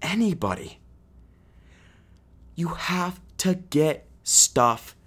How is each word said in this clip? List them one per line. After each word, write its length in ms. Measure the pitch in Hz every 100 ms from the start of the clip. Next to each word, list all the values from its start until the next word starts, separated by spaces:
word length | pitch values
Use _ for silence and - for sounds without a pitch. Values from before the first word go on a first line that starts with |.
anybody. 800 | 156 208 220 165 98 90 - - - - _ - - _ _ - - - - _ _ - _ - - -
You 140 | 170
have 500 | 170 - 180 180 180 - -
to 160 | 185 185
get 520 | - 147 156 135 - -
stuff 720 | - - - 131 120 113 - -